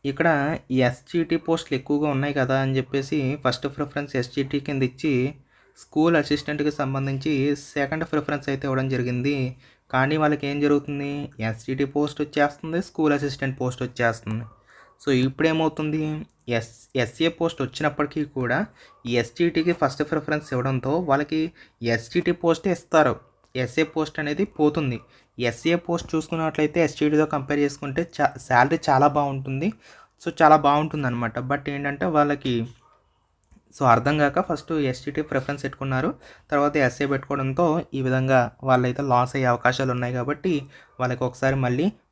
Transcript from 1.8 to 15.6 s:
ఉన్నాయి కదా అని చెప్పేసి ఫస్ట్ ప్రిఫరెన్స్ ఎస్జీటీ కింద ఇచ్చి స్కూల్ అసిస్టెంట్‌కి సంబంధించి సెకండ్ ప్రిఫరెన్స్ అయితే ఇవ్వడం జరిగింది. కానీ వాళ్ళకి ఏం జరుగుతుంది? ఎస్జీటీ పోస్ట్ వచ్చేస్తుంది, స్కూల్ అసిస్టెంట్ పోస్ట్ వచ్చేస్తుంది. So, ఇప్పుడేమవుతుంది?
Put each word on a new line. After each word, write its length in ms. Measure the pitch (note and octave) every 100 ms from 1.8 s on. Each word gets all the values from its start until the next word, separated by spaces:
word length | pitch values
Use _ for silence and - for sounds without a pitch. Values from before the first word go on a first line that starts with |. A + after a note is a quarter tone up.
| - D3 D3+
ఉన్నాయి 240 | C3+ C#3+
కదా 220 | C#3+ B2+ C3+
అని 140 | C3+ C3+
చెప్పేసి 420 | C3 C#3 C#3 D#3 C3 D3
ఫస్ట్ 280 | B2+ B2+ C#3
ప్రిఫరెన్స్ 440 | C3+ C#3+ D3 C#3+ C3
ఎస్జీటీ 420 | B2 - C3+ C#3+
కింద 220 | C#3 C#3
ఇచ్చి 300 | C3 B2+ D#3 B2+ C3+ D3 _ _ _ -
స్కూల్ 360 | - D#3 E3 E3
అసిస్టెంట్‌కి 560 | C#3+ D3 - D3 D3
సంబంధించి 600 | D3 C3+ C3+ C3+ C3+ D#3 C#3+ C#3 C#3+
సెకండ్ 420 | - D3 C#3 D#3+ D#3+
ప్రిఫరెన్స్ 400 | D3+ D3 D3 C#3
అయితే 180 | C3+ C#3
ఇవ్వడం 200 | C3 C3
జరిగింది. 460 | B2+ B2 B2 C3+ C#3+ B2+ B2+ _ _ _
కానీ 260 | C3 C3+ D#3
వాళ్ళకి 280 | D3+ D3 C#3+
ఏం 120 | C#3+
జరుగుతుంది? 500 | D3 D3 C#3+ C#3+ C#3+ C#3+ C#3+ -
ఎస్జీటీ 420 | A2+ A2+ - C3 C#3
పోస్ట్ 320 | D3 D3 D3
వచ్చేస్తుంది, 600 | D3 - D3 D3 D#3+ E3+
స్కూల్ 320 | F#3 - D3+
అసిస్టెంట్ 420 | C#3+ C#3+ C3+ C3+ C3+
పోస్ట్ 240 | B2+ B2+
వచ్చేస్తుంది. 600 | B2+ - A#2 A2+ - A2 A2+ _ _ - - _
So, 80 | - C3
ఇప్పుడేమవుతుంది? 840 | C3 C3+ D#3 D#3+